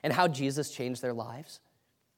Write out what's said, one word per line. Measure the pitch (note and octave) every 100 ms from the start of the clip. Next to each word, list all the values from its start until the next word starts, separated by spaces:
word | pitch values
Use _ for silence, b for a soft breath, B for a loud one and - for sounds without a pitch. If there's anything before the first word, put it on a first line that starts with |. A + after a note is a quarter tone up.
and | D3+
how | C3+ F3
Jesus | C3+ C#3 C#3+ C#3+
changed | - B2+ B2
their | B2+
lives." | A#2 A#2 B2 - - _ _ _ _ _